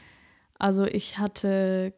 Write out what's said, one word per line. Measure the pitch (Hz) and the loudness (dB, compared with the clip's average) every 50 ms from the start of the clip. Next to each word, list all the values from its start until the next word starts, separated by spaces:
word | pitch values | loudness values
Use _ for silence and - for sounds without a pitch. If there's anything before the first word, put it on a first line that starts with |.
| - - - - _ _ _ _ _ _ _ - | -20 -20 -20 -20 _ _ _ _ _ _ _ 0
Also | - 196 190 196 196 | 0 2 2 2 2
ich | - - 208 - - - 202 | 2 0 -2 -4 -6 -4 -4
hatte | 208 202 - - - 196 190 190 190 185 190 185 185 190 190 | -4 -4 -4 -2 -2 0 2 2 2 2 0 0 -2 -4 -6